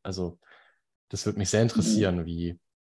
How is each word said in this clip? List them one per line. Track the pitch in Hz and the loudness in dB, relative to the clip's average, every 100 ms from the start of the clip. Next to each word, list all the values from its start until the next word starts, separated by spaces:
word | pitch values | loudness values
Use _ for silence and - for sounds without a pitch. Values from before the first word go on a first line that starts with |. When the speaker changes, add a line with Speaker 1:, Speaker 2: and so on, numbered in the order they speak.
Speaker 1:
also | 98 92 87 - _ - _ _ _ _ _ | -10 -6 -6 -8 _ -20 _ _ _ _ _
das | 98 107 | -6 -4
würde | 104 | -2
mich | 95 | 2
sehr | 107 | 4
interessieren, | 113 107 87 107 98 87 | 4 2 2 4 2 0
Speaker 2:
Mhm. | 82 | -4
Speaker 1:
wie, | 85 85 87 _ _ _ | -4 -6 -6 _ _ _